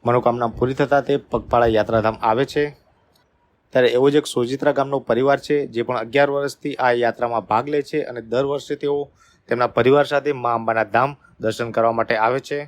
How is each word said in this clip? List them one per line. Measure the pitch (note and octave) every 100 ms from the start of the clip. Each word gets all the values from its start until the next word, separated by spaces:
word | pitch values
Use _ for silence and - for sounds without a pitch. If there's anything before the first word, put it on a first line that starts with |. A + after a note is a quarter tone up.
મનોકામના | - B2 B2+ A#2+ A#2+
પૂરી | A2+ B2+
થતાં | C3+ C#3 C#3+
તે | C3+ C#3+
પગપાળા | - A#2+ - B2 A#2
યાત્રાધામ | A2 G#2 A2+ G#2+ G#2+
આવે | A2 A2+ C3+
છે. | D3 D3 C#3+ _ _ _ _ _ _ _ _ _
ત્યારે | C3 B2
એવો | A#2+ C#3
જ | D3
એક | D3
સોજિત્રા | - A#2+ C3+ D3
ગામનો | C#3 C#3 C#3
પરિવાર | - A#2 C3+ C#3
છે, | - D3 C3+
જે | A2+
પણ | A#2 B2
અગિયાર | A#2 B2 C#3+
વર્ષથી | C#3+ C#3 - D3 C#3
આ | B2+
યાત્રામાં | A#2+ A#2+ A2+ A#2+ A#2 F#2+
ભાગ | G#2+ C#3
લે | D3
છે | C#3 D3+ C#3
અને | B2
દર | A2+ A#2+ C#3
વર્ષે | C#3+ - D3
તેઓ | C#3+ C#3+ C#3 _ _ _ _
તેમના | A#2+ B2
પરિવાર | A2+ A#2+ C#3+ C#3
સાથે | C#3+ C#3
મા | C3+ A#2+
અંબાના | A#2 A2+ A2+
ધામ | G#2+ A#2 C3+ C#3+ _ _
દર્શન | A2 A2+ A#2+
કરવા | A2+ A2+
માટે | A2+ A2 A2+
આવે | A2 C3
છે. | - D3